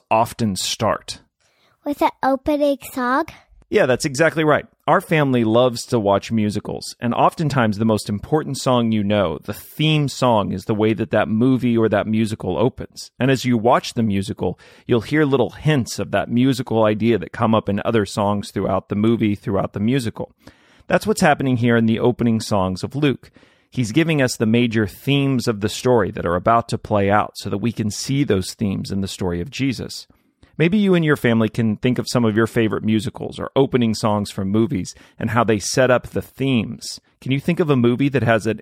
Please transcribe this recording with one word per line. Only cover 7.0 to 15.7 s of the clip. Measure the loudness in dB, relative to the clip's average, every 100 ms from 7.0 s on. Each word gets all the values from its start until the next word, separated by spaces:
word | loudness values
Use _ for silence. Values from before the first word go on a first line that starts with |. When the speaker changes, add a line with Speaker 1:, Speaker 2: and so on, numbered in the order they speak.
Speaker 1:
and | -4
oftentimes | 2 2 2 -2 2 0 2
the |
most | 2 0 0
important | -8 -2 -2 -2 -4
song | 0 0 2
you | 0
know, | 2 2 0 -2
the | -10
theme | -12 -12 -2 0 2 0
song, | 0 2 2 0
is | -4 -4
the | 0
way | 2
that | 0 0
that | 0 0
movie | 2 2 2 2 2
or | 2
that | 2 0
musical | 0 -2 -4 -4 0
opens. | -2 -2 -16 -16 -16 -2
And | 0
as | 0
you | 0 0
watch | 2 2 0
the | -2
musical, | 0 0 -4 -4 -6 -6 -16 -14 0
you'll | 0
hear | 0 0
little | 2 2 0
hints | 0 0